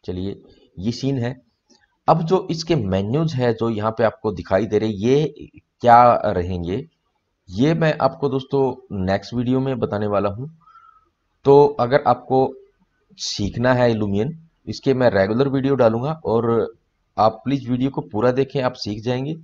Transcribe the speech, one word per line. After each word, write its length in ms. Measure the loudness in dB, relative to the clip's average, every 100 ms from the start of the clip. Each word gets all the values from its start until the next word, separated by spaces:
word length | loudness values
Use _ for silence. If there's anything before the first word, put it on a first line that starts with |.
चलिए, 380 | -8 -8 -8 -10 -18 _ _ -8
ये 160 | -6
सीन 260 | -4 -4 -2
है। 160 | -4 -8 _ _ _ _ _ _ 0
अब 140 | 0
जो 240 | 2 -2 -2
इसके 260 | -8 -2 -2
मेन्यूज 580 | 0 -2 -2 -2 -2
है 180 | 0 -2
जो 160 | 0 -2
यहाँ 200 | -2 -4
पे 140 | 0
आपको 280 | -2 0 -6
दिखाई 340 | -6 -2 -2 0
दे 120 | 0
रहे, 120 | -2
ये 600 | -2 2 2 0 -6 -20 -20 _ _
क्या 220 | 6 8 8 4 0
रहेंगे, 600 | -2 -2 -4 -4 -6 -8 _ _ _ _ _ _
ये 260 | 0 0
मैं 220 | 2 0 0
आपको 300 | -2 -2 -4
दोस्तों 760 | -4 -2 -2 -2 -4 -10 -4
नेक्स्ट 300 | -2 -2 -4
वीडियो 260 | -4 0 0
में 180 | -2 -4
बताने 280 | -4 -2 -2
वाला 220 | 0 -2
हूँ। 200 | -4 -12 -16 _ -20 _ _ _ _ _ _
तो 200 | 4 6 6 2
अगर 240 | 0 2 2
आपको 400 | 0 0 0 0 -4 -20 _ _ _ _ _
सीखना 540 | -10 -6 -6 -2 0
है 160 | 2 2
Lumion, 400 | 2 -2 -2 -2 -6 -20 _ -14
इसके 280 | -6 -2
मैं 160 | 2 4
रेगुलर 380 | 4 2 2 0
वीडियो 260 | 0 0 4
डालूंगा 360 | 2 2 -4 -6 -2
और 500 | 0 2 0 -2 -8 _ _ _ 0
आप 240 | 0 0
प्लीज 240 | -4 -4 -2
वीडियो 200 | -2 -2
को 100 | -4
पूरा 280 | -8 0 0
देखें, 280 | 0 -2 -2
आप 120 | -4
सीख 280 | -4 -10 -6
जाएंगे। 320 | -4 -4 -6 -10